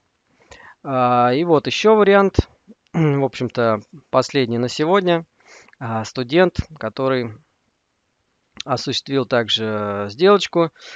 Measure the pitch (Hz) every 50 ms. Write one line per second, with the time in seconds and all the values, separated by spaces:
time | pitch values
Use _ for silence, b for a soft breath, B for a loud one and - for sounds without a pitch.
0 | _ _ _ _ _ _ B B B B B B B B B B - 143 135 127
1 | 123 123 123 120 120 123 127 143 175 175 160 139 - 135 - - - 214 220 214
2 | 202 190 202 202 196 190 - - - - _ _ _ _ - _ _ _ - 165
3 | 160 147 139 139 135 127 - - 131 110 - 127 117 113 107 107 110 _ - 143
4 | - _ - 131 127 - - 143 127 110 117 117 123 120 - - 151 160 190 202
5 | 185 180 170 165 165 _ _ B B B B B B B B - 131 113 113 110
6 | 107 - - 131 127 120 147 175 185 - - - - - 151 - - 110 - -
7 | 135 131 131 127 120 113 107 - _ _ _ _ _ _ _ _ _ _ _ _
8 | _ _ _ _ _ _ _ _ _ _ _ - - - 127 117 - 143 120 -
9 | - - 139 135 123 - 127 120 113 107 - - 113 110 107 107 104 104 101 101
10 | 104 104 104 127 175 196 208 190 - - - 170 165 160 _ B B B B